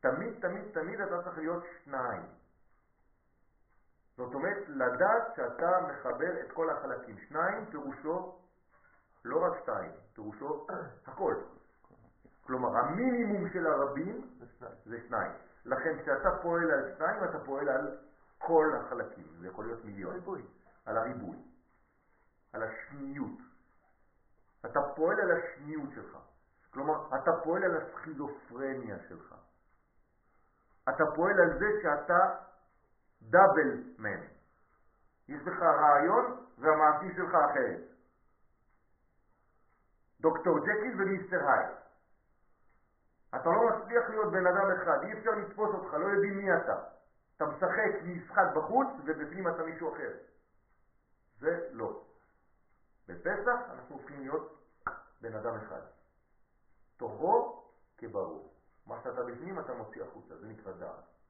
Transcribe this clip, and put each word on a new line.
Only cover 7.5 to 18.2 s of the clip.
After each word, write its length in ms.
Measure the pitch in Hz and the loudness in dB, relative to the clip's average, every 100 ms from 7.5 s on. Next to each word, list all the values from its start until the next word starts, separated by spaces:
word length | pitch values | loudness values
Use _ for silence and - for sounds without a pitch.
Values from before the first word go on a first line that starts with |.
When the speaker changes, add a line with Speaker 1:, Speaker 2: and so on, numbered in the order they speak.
| 202 214 | -2 -6
Speaker 1:
פירושו 680 | 151 139 131 151 175 - - _ _ _ _ _ _ _ _ | -10 -10 -8 -4 -4 -6 -14 _ _ _ _ _ _ _ _
לא 200 | 117 147 | -2 2
רק 80 | 175 - | 2 0
שתיים, 280 | - 104 87 - - | -4 -4 -6 -12 -20
פירושו 520 | - 107 104 139 151 - - 165 - - | -14 -12 -10 -6 -6 -6 -8 -8 -14 -18
הכל. 280 | 160 185 - - - _ _ - - - _ - _ - | -2 0 0 -6 -18 _ _ -20 -20 -20 _ -20 _ -6
כלומר, 300 | 127 123 117 | -2 0 2
המינימום 720 | 127 180 254 240 214 202 170 | 2 2 0 2 0 -2 -2
של 140 | 185 165 | -2 0
הרבים 640 | 143 139 139 175 226 - - | 2 0 -2 -6 -8 -12 -18
Speaker 2:
זה 80 | 117 - | -20 -18
שניים. 160 | 117 - | -18 -18
Speaker 1:
זה 140 | 107 117 - | -14 -14 -4
שניים. 240 | 113 92 - - - | -2 -2 -6 -18 -20
לכן 340 | 117 131 165 156 | -4 0 0 -2
כשאתה 260 | - - 190 180 | 0 2 2 0
פועל 280 | 175 170 165 | 0 0 4
על 240 | 139 - - | 2 0 -2
שניים, 280 | 160 214 | -2 0
אתה 140 | - 156 | -2 -4
פועל 240 | - 135 139 | -6 -4 0
על 300 | 131 147 - - _ | 0 -2 -8 -16 _